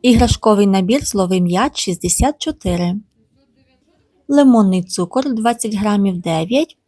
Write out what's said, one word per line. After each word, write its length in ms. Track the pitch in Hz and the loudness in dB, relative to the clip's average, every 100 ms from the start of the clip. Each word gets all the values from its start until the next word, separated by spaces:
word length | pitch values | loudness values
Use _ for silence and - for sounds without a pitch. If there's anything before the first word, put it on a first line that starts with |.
Іграшковий 640 | 247 233 240 - 226 208 202 | 4 4 4 2 2 2 2
набір 380 | 196 185 262 - | 2 0 -2 -2
зловий 360 | 202 180 190 | -4 -2 0
м'яч 360 | 175 180 269 - | 0 0 -2 -4
шістдесят 580 | - 180 175 - 254 302 | -6 -4 -4 -2 -2 -2
чотири. 580 | - 311 190 175 175 190 - _ _ _ _ _ _ _ _ _ _ _ - | -8 -6 -4 -2 -2 -4 -10 _ _ _ _ _ _ _ _ _ _ _ -2
Лимонний 560 | 285 269 240 196 185 | 2 4 4 4 0
цукор 500 | 180 - 175 254 269 | -4 -6 -4 -4 -4
двадцять 420 | 226 226 233 226 208 | -2 -2 -2 -4 -4
грамів 420 | 208 208 196 175 | -2 0 0 -2
дев'ять 600 | 170 160 165 254 320 _ | -4 -4 -2 -2 -2 _